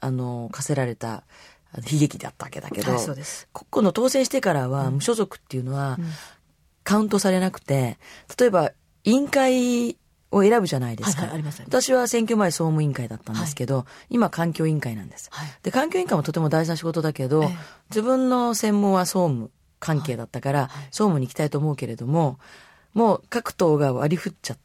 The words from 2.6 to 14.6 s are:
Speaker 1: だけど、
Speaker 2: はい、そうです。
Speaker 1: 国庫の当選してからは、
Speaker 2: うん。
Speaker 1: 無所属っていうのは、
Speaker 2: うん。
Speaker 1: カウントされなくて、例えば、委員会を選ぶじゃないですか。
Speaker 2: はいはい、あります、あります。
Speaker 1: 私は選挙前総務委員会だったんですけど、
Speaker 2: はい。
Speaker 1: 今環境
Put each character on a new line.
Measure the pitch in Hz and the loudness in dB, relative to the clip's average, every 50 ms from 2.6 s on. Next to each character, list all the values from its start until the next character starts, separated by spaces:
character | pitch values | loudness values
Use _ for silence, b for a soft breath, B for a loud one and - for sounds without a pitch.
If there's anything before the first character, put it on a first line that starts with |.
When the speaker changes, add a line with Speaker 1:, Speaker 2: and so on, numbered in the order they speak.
Speaker 1:
だ | - - | -12 -10
け | - - - | -8 -6 -2
ど、 | - - | -2 0
Speaker 2:
は | - | -2
い、 | |
そ | - - 139 | -2 -4 -6
う | |
で | 135 151 | -8 -10
す。 | - - - - _ - | -12 -12 -14 -16 _ -20
Speaker 1:
国 | - - - | -20 -14 -4
庫 | - 262 220 | 0 2 2
の | 185 - | 4 4
当 | 220 240 262 | 4 0 2
選 | - 269 262 | 2 2 0
し | - | 2
て | - 262 | 0 0
か | - 196 160 | 0 2 0
ら | 143 127 127 | 0 0 -2
は、 | 135 139 135 | -2 0 0
Speaker 2:
う | 131 131 | 0 -2
ん。 | |
Speaker 1:
無 | 143 - | -2 0
所 | - 240 | 0 0
属 | 226 202 - - | 0 -2 -4 -4
っ | - | -20
て | _ - - | _ -10 -8
い | 131 | -6
う | 123 | -6
の | 127 135 | -4 -4
は、 | 139 139 139 127 180 | -4 -2 -4 -4 -4
Speaker 2:
う | 170 | -6
ん。 | 165 156 147 B B B B _ _ _ _ _ _ _ _ - | -8 -8 -12 B B B B _ _ _ _ _ _ _ _ -2
Speaker 1:
カ | - 196 214 | 2 2 2
ウ | 214 | 2
ン | 208 | 2
ト | 208 196 | 2 2
さ | - 196 | 2 2
れ | 185 185 | 2 2
な | 185 185 | 2 0
く | 185 - | -2 -4
て、 | - - 139 135 127 117 110 B B B B B B B - - | -4 0 0 0 0 0 -4 B B B B B B B 0 2
例 | 247 | 2
え | 240 | 4
ば、 | 190 175 151 - - _ _ _ _ _ - | 4 4 2 2 -2 _ _ _ _ _ 2
委 | 208 | 2
員 | 233 269 285 277 | 4 4 2 2
会 | - 277 262 262 254 254 247 247 240 240 240 233 - _ _ _ _ _ _ - | 2 2 4 4 4 2 2 2 2 0 0 -2 -4 _ _ _ _ _ _ 0
を | - 202 190 | 2 4 6
選 | 208 233 233 | 6 6 4
ぶ | 190 | 2
じ | 165 156 | 2 0
ゃ | 131 | -2
な | 123 120 113 | -2 -4 -4
い | |
で | 104 110 | -4 -2
す | 202 160 | -2 -2
か。 | 143 - | -2 -4
Speaker 2:
は | |
い | 110 | -6
は | - | -6
い、 | 160 | -6
あ | |
り | 156 | -8
ま | 147 147 | -8 -10
す、 | |
あ | - - | -12 -10
り | - | -2
ま | - 254 | 0 0
す。 | 254 | 2
Speaker 1:
私 | - 262 | 4 2
は | 254 247 233 | 2 2 2
選 | - 233 226 | 0 0 2
挙 | 214 233 | 2 2
前 | 214 202 175 | 2 2 2
総 | 160 - 165 | 2 0 0
務 | 160 156 156 151 | 2 2 2 2
委 | |
員 | 147 131 | 0 0
会 | - 120 - | -2 -6 -8
だ | 110 | -8
っ | 107 | -12
た | - - 110 | -10 -8 -6
ん | 107 | -4
で | 110 | -4
す | 151 143 | -4 -4
け | - 127 | -6 -2
ど、 | 120 135 131 | -2 0 -2
Speaker 2:
は | 123 | -2
い。 | - - - - - 247 | -6 -12 -20 -12 -2 0
Speaker 1:
今 | 240 214 160 | 2 2 2
環 | - - 165 170 156 | 0 0 -2 -2 0
境 | - | 0